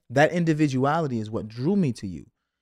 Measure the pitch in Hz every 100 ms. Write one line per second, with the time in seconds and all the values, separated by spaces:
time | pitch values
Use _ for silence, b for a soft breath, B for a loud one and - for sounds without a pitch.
0 | - 123 156 175 165 151 151 131 139 160
1 | 151 120 107 110 107 117 143 208 147 110
2 | 101 78 - _ _ _